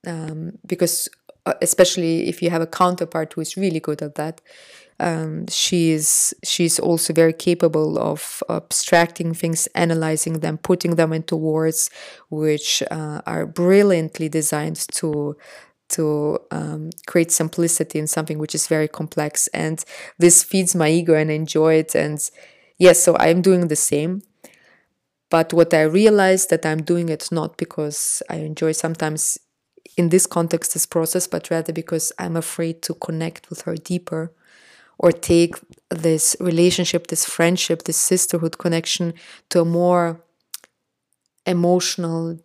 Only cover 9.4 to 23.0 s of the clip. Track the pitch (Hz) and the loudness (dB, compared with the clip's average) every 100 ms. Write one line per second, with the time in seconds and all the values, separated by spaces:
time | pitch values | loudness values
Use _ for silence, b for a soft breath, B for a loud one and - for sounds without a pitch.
9.4 | 170 165 - - 165 165 160 156 - 165 | -4 -2 -4 0 0 0 0 -2 -2 -4
10.4 | 160 156 - 180 170 165 160 160 160 160 | -4 -6 0 0 2 2 2 0 -4 -2
11.4 | 156 156 160 156 - B B B B 156 | 0 0 0 -2 -6 B B B B -2
12.4 | 156 151 - - - 160 151 151 - 160 | 0 0 -2 -2 -2 -6 -6 -8 -6 -6
13.4 | 160 160 175 196 202 175 160 - 156 160 | -6 0 4 6 6 2 0 -4 -4 -2
14.4 | 151 151 156 160 - - 165 147 147 147 | -2 -2 -4 -6 -8 -4 -4 -4 -6 -8
15.4 | B B B B _ - 156 147 151 - | B B B B _ -2 0 0 -2 -4
16.4 | _ 156 151 156 156 - - 175 165 - | _ -8 -6 -8 -10 -14 -2 0 2 0
17.4 | 160 - 170 - 160 156 151 - 156 151 | -2 0 0 0 -2 -2 -2 -4 -4 -6
18.4 | 151 160 - 160 151 - 156 - 151 - | -6 -4 0 0 0 -4 -6 -4 -4 -2
19.4 | - - 160 160 - B B B 175 165 | -4 -2 -4 -4 -10 B B B 6 6
20.4 | - 190 180 175 156 165 170 156 156 151 | 2 0 0 2 2 2 4 2 2 -2
21.4 | 160 160 160 160 160 - 151 151 - b | -2 2 4 4 2 -2 -2 -4 -8 b
22.4 | b b b b 180 165 | b b b b 6 8